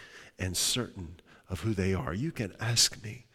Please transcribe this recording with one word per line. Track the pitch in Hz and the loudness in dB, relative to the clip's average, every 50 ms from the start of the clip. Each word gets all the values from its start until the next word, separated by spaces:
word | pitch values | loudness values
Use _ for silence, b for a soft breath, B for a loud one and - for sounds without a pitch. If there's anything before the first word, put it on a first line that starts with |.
| B B B B B B B B | B B B B B B B B
and | 92 92 85 | -2 0 0
certain | - - - - 127 117 - - - 87 80 85 - - b b b b b | 2 2 2 2 0 -2 -2 -4 -8 -10 -10 -10 -14 -18 b b b b b
of | 92 - | -6 -2
who | - 113 107 | 0 0 2
they | 95 92 95 95 | 4 4 4 4
are. | 85 69 - 82 | 2 2 0 -2
"You | 104 139 170 | 0 -2 -2
can | - - 110 90 - - | -2 -2 -4 -4 -4 -4
ask | 110 117 120 113 - - - - 107 | 0 2 4 6 4 4 4 -2 -10
me | 110 113 123 - _ B | -10 -12 -12 -16 _ B